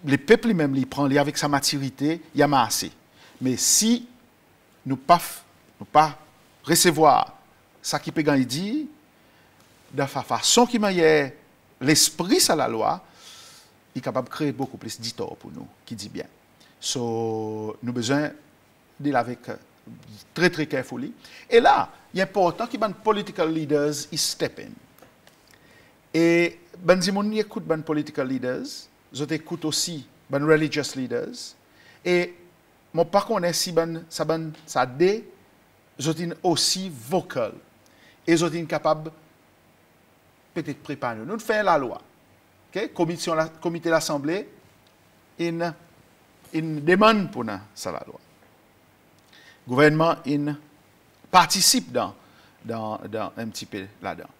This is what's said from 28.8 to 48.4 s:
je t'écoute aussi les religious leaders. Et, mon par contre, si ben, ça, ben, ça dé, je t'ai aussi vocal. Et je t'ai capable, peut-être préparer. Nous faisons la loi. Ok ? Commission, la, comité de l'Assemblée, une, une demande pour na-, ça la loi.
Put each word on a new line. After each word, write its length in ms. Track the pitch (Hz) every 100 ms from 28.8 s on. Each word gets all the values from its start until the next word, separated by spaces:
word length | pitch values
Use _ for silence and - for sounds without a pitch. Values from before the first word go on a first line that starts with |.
| - _ _
je 120 | 120 143
t'écoute 400 | 156 - 170 156
aussi 420 | - - 165 127 _ _
les 60 | 139
religious 580 | 147 156 156 147 139 135
leaders. 580 | 127 120 - - - - _ _ - - 175
Et, 280 | 180 175 - - _ _ _ _
mon 100 | 160
par 220 | 165 196 196
contre, 280 | 220 175
si 200 | 165 -
ben, 320 | 165 165 165 170
ça, 140 | -
ben, 300 | 156 160 160 151 -
ça 200 | - 127
dé, 440 | 127 180 214 - - _ _ _ _ _ _
je 120 | 139
t'ai 180 | 160 175 160
aussi 480 | 185 160 - 185 190
vocal. 600 | 139 113 180 175 135 107 - - _ _ _ - _ -
Et 120 | 165
je 80 | 170
t'ai 180 | 160
capable, 480 | 160 156 156 156 160 - _ _ _ _ _ _ _ _ _ _ _ _ _
peut-être 280 | 175 156 139
préparer. 360 | - 143 127 110 113
Nous 120 | 220
faisons 240 | - 214
la 140 | 202 160
loi. 240 | 127 - - _ _ _ _ _ _
Ok ? 200 | 180 214
Commission, 420 | - 170 170 - 160
la, 140 | 160
comité 400 | - 175 165 165
de 60 | 165
l'Assemblée, 520 | 151 147 143 180 269 - _ _ _ _ _ _ _ _
une, 360 | 170 165 170 160 - _ _ _ _ _ -
une 260 | 165 160 151
demande 520 | 143 185 214 220 170
pour 120 | -
na-, 200 | 113 98 101 -
ça 160 | -
la 120 | 82 -
loi. 120 | - _ _